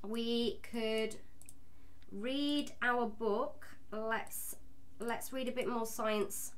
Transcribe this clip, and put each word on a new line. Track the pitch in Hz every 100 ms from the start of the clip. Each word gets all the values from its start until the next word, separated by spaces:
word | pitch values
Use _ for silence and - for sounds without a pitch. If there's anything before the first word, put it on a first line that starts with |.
We | 202 226 233 233 233 - -
could | 233 220 220 220 - - - - - - - - - -
read | 196 233 277 285 294 - -
our | 247 240 233
book. | 208 220 208 285 - - - -
Let's, | 214 220 220 - - - - - - - -
let's | 233 226 -
read | 262 247
a |
bit | 240 -
more | 240 226
science. | - 220 214 202 - -